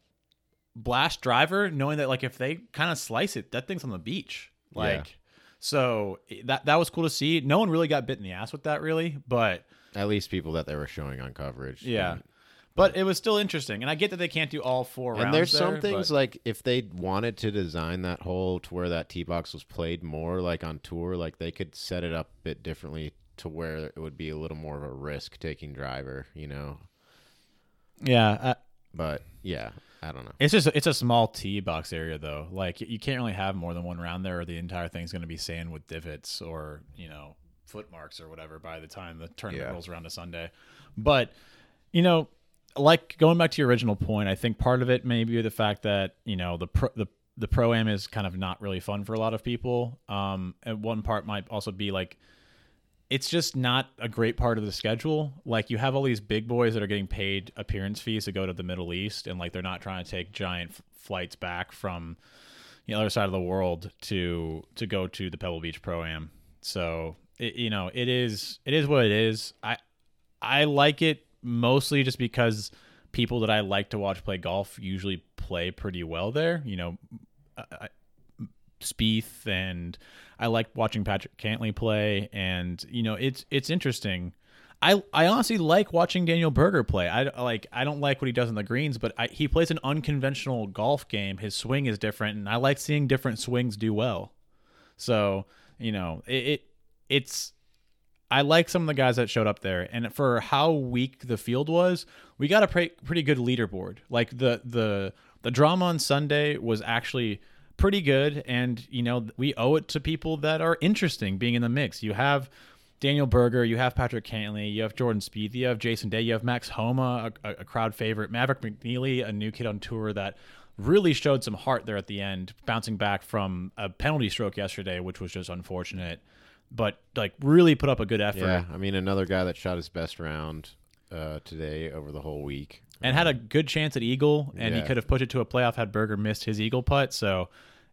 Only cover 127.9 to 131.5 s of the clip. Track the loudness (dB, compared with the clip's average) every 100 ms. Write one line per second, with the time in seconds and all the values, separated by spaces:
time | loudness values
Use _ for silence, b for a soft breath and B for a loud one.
127.9 | 2 0 0 0 0 2 2 0 -4 -2
128.9 | 0 2 2 2 2 0 -2 -4 -4 -6
129.9 | -6 -6 -6 -6 -6 -6 -8 -14 -20 _
130.9 | _ -14 -10 -8 -8 -10